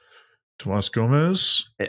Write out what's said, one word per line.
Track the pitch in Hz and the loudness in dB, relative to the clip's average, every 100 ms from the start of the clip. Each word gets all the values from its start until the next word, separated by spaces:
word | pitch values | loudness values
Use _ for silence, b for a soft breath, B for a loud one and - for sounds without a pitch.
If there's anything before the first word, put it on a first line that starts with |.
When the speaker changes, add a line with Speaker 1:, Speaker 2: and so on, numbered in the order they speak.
| b b b b _ - | b b b b _ -12
Speaker 1:
Tomas | - 101 - | -4 -4 -2
Gomez | 117 113 143 165 190 - - - | 0 2 2 2 2 2 0 -2
Speaker 2:
I, | - | -8